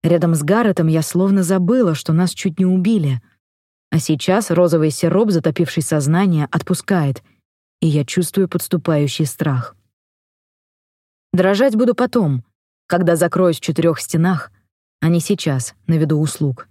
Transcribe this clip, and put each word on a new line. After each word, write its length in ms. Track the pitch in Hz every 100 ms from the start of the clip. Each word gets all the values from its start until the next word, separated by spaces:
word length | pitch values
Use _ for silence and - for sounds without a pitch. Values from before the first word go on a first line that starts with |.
Рядом 320 | 165 170 170
с 80 | 165
Гарретом 460 | 147 208 233 180 160
я 160 | 160
словно 400 | 156 175 196 196
забыла, 500 | 170 190 180 254 208
что 200 | 151 -
нас 180 | 160 180
чуть 280 | - 196 160
не 60 | 185
убили. 560 | 185 180 220 147 127 _ _ _ _ _ _ _
А 80 | 160
сейчас 500 | - 147 - 190 220
розовый 400 | 170 175 165 156
сироп, 400 | - 170 - 220
затопивший 540 | 170 160 - 170 -
сознание, 640 | 147 151 139 165 196 160 147
отпускает, 720 | 165 - 185 - 190 143 123 _ _ _ _ _ _
и 80 | 165
я 160 | 147 139
чувствую 440 | - 165 - 185
подступающий 760 | 175 - 180 151 151 143 - 156
страх. 500 | - 147 131 - _ _ _ _ _ _ _ _ _ _ _ _ _ _ _ _
Дрожать 440 | 180 185 202 269 220
буду 180 | 247
потом, 500 | 240 247 247 170 131 - _ _ _ _
когда 280 | 175 175 170
закроюсь 420 | 170 170 180 156
в 40 |
четырех 380 | - 160 165 156
стенах, 520 | - 165 170 170 - _ _ _ _ _
а 100 | 160
не 100 | 170
сейчас, 560 | - 208 - 131 - _ -
на 80 |
виду 260 | 160 151 151
у 60 | 151
слуг. 420 | - 147 123 -